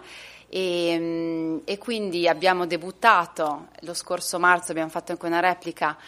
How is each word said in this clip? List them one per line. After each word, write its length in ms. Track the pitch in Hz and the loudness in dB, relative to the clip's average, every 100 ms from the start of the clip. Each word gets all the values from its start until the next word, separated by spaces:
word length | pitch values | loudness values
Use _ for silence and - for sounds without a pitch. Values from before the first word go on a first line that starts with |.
| - - - - _ | -8 -20 -20 -20 _
e, 1080 | 185 185 175 170 165 165 165 165 165 160 160 | -4 -2 0 0 -2 -2 -4 -4 -4 -4 -4
e 140 | - 196 | -6 -8
quindi 500 | - 226 202 175 170 | -6 -4 -4 0 2
abbiamo 380 | 156 185 185 175 | 4 2 2 0
debuttato 1000 | 170 180 - 233 190 170 - 156 147 170 - | -4 -6 2 6 6 4 -2 -2 -4 -10 -16
lo 140 | 156 | -12
scorso 440 | 175 - 175 - 175 | -10 -6 -6 -4 2
marzo, 340 | 180 175 - | 4 4 2
abbiamo 180 | 160 160 | -6 -6
fatto 220 | 170 - | -6 -8
anche 120 | 175 | -6
una 160 | 170 170 | -2 2
replica, 560 | 180 175 170 - 156 - | 2 0 -4 -4 -2 -4